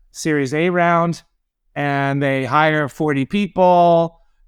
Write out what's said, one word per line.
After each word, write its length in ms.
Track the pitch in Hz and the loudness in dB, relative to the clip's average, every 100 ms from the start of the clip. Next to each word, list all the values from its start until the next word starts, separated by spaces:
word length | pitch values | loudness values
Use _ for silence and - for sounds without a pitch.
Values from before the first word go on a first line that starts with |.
| _ | _
Series 420 | - 160 151 131 | -10 -4 -2 -2
A 160 | 151 175 | -2 -2
round, 540 | 180 170 170 170 165 - _ _ _ _ 143 | 0 2 2 0 -4 -12 _ _ _ _ -8
and 480 | 143 143 139 139 | -4 -2 -2 -2
they 220 | 139 135 127 | -2 -2 -2
hire 420 | 147 156 156 143 | 0 2 0 -4
forty 380 | - 156 139 135 | -4 -4 -2 -2
people. 960 | 202 196 180 180 175 170 170 165 - _ _ | -4 -4 0 2 4 4 4 0 -6 _ _